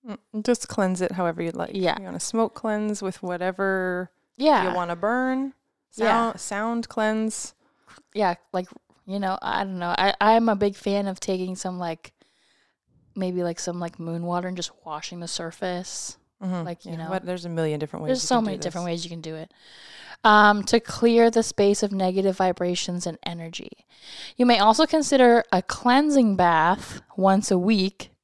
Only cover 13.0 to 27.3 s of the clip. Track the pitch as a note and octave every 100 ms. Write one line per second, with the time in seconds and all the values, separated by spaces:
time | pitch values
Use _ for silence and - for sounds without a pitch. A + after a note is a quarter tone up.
13 | _ - F#3 F3+ F3 E3+ - F3 E3+ -
14 | E3 E3+ E3+ F3 F3+ F3+ E3 _ - D3+
15 | - F3 E3+ - E3 - F#3 F3+ F3+ -
16 | - - _ _ F#3+ F3+ E3+ E3+ F3 E3
17 | D#3+ F#3 F3+ F3+ F3 E3 D#3 D3+ D3+ -
18 | D#3 C4 - B3 G#3+ F#3+ F3+ F3 F3 E3+
19 | E3+ E3+ D#3+ D#3+ D#3+ _ - - - -
20 | - - G#3+ G#3+ G#3+ G#3 G3+ A#3 - -
21 | A#3 A#3 A#3 A3+ A3+ - G3+ G3+ G3+ G3
22 | F#3 F#3+ G3 F#3 F#3 F3+ F3+ F3 - F3
23 | F3 D#3+ - E3+ E3 E3+ - - _ _
24 | - - - - B3 A3+ G#3+ A3 D#4 D#4+
25 | C#4+ C#4 B3 A#3 - F#3 - - B3 B3+
26 | D4+ C#4 A3+ F#3+ F3 E3 D#3+ G3+ - -
27 | _ - F#3+